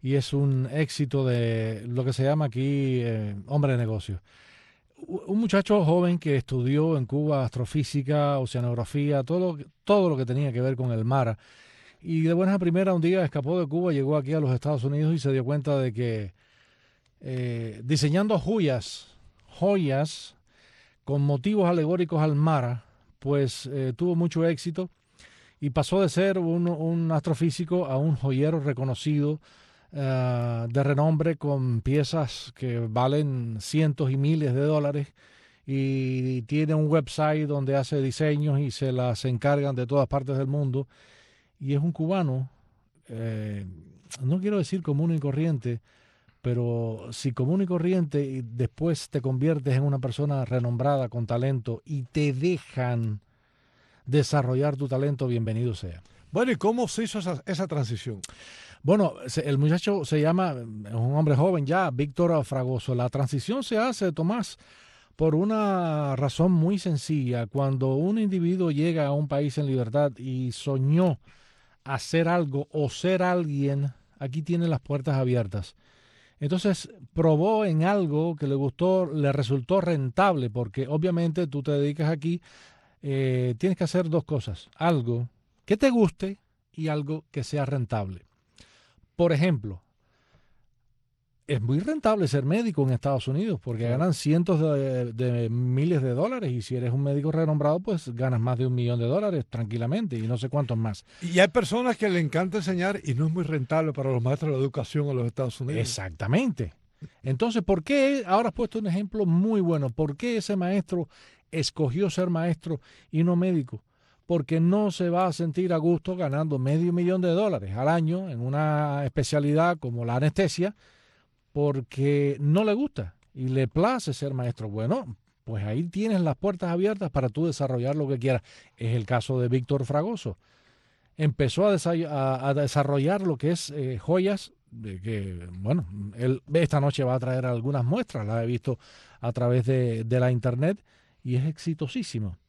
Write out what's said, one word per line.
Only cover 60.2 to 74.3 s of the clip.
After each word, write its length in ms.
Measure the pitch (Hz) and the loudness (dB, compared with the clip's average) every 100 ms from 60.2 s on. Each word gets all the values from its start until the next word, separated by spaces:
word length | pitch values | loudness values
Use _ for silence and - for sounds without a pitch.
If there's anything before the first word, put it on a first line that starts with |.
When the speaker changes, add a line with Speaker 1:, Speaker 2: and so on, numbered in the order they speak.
Speaker 1:
llama, 300 | 151 175 185 | 2 2 0
es 420 | 131 117 107 104 | -4 -10 -12 -6
un 240 | 113 120 147 | -2 0 2
hombre 180 | 156 135 | 4 4
joven 280 | 170 180 | 4 2
ya, 260 | 139 175 180 | 2 2 0
Víctor 540 | 123 147 135 175 165 | 0 -2 2 2 2
Fragoso. 500 | 135 135 127 127 - | 0 -2 -2 -2 -2
La 140 | 123 123 | 0 0
transición 540 | 135 135 143 - 254 | 0 0 -2 -2 -4
se 160 | 247 214 | -2 0
hace, 340 | 247 233 190 | 0 0 -2
Tomás, 460 | 160 165 233 208 - - - - - _ - | 0 0 0 -4 -10 -20 -20 -20 -20 _ 0
por 180 | 160 | 2
una 800 | 156 196 220 208 190 170 151 147 131 | 4 2 2 2 0 0 0 0 0
razón 360 | 139 - 175 | -2 2 4
muy 260 | 180 160 202 | 6 4 2
sencilla. 680 | 185 151 - 151 127 120 113 | 0 -2 0 -2 0 -2 -2
Cuando 480 | 139 139 135 131 | -2 0 0 0
un 240 | 135 175 220 | 2 0 0
individuo 520 | 208 190 170 185 170 | 0 2 0 2 0
llega 360 | 143 160 160 143 | 2 0 0 0
a 60 | |
un 140 | 143 147 | 0 0
país 300 | 143 147 127 | 0 0 0
en 100 | 143 | 0
libertad 460 | 131 113 127 147 117 | 0 0 2 0 -2
y 340 | 131 127 127 | -8 -4 -4
soñó 680 | 117 - 135 135 160 185 135 - - _ _ _ _ | -6 -4 0 2 4 4 0 -6 -20 _ _ _ _
hacer 440 | - 135 - 165 165 | -8 -8 -2 0 2
algo 400 | 175 156 139 139 | 2 0 -2 -4
o 180 | 156 143 | -2 -2
ser 320 | - 180 185 | 0 0 2
alguien, 720 | 180 180 165 143 139 139 143 - _ _ | 2 0 0 0 0 0 -2 -6 _ _
aquí 240 | 139 | -6